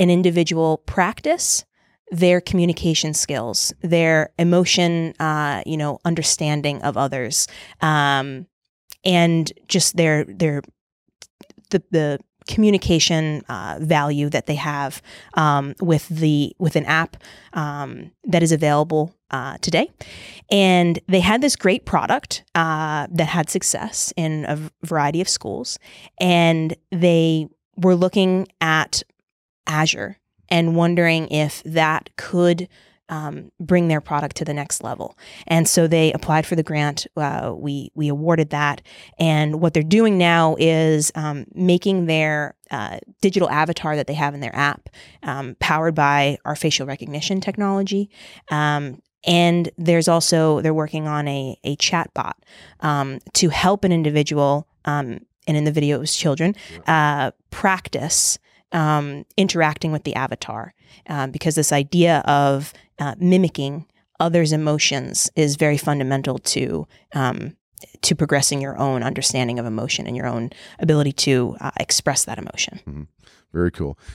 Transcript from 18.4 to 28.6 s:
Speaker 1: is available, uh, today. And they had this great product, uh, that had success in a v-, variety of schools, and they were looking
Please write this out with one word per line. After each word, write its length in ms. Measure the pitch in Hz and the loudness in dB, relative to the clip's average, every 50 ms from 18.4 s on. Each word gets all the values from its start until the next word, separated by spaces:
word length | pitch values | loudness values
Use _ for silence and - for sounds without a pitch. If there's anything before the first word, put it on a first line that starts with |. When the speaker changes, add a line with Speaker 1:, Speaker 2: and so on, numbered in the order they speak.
Speaker 1:
is 100 | 165 160 | 4 4
available, 640 | 160 151 160 147 147 147 156 170 160 156 151 165 - _ _ _ | 2 2 2 2 2 2 2 0 0 -2 -2 -2 -6 _ _ _
uh, 260 | - 131 123 135 147 - | -8 -8 -8 -8 -10 -8
today. 260 | - - 160 160 269 359 - _ - - - - - - - - - _ | -4 -2 0 0 0 -2 -6 _ -20 -20 -20 -20 -20 -20 -20 -20 -4 _
And 480 | 202 202 196 185 185 180 175 170 170 170 - - | 2 4 6 6 6 6 4 4 2 0 0 0
they 120 | 185 185 | 2 2
had 200 | 175 190 220 240 | 4 4 2 2
this 160 | 269 285 - | 2 0 0
great 300 | - - 190 185 254 - | 0 0 0 0 0 -2
product, 580 | - - 160 - - - 285 - - - - - _ - | -2 -2 0 0 0 -2 -2 -2 -6 -10 -12 -10 _ -2
uh, 520 | 170 165 160 156 156 156 156 151 151 147 - | -2 0 0 -2 -2 -4 -4 -4 -4 -4 -4
that 160 | 175 165 160 147 | -2 -2 -2 0
had 200 | - 175 202 - | 0 -2 -2 -2
success 640 | - 190 - - - - - 214 - - - - - | -4 -4 -2 -2 -4 -4 -6 -8 -6 -6 -6 -4 -4
in 280 | - 165 160 156 151 151 - | -4 -4 -2 -2 -4 -4 -6
a 80 | 151 | -6
v-, 140 | 151 156 156 - _ | -6 -8 -12 -14 _
variety 380 | - 165 165 156 143 143 156 165 | -8 -4 -2 0 0 2 0 0
of 60 | 185 - | 0 -2
schools, 480 | - - - - 98 208 247 - - - - - - - - - _ - | -4 -4 -6 -8 -8 -8 -8 -10 -10 -12 -14 -20 -20 -20 -20 -20 _ 0
and 560 | 180 180 175 170 170 165 165 160 160 160 165 - _ _ | 2 4 4 6 4 4 4 2 0 -2 -4 -8 _ _
they 580 | - 170 175 175 170 165 165 165 160 160 156 - - _ _ _ _ | -2 2 4 4 6 6 4 4 2 2 0 -4 -10 _ _ _ _
were 180 | - 175 185 185 | 0 2 4 4
looking 540 | 175 180 185 - 208 190 185 185 185 190 - _ _ | 4 2 2 2 2 2 4 2 0 -2 -4 _ _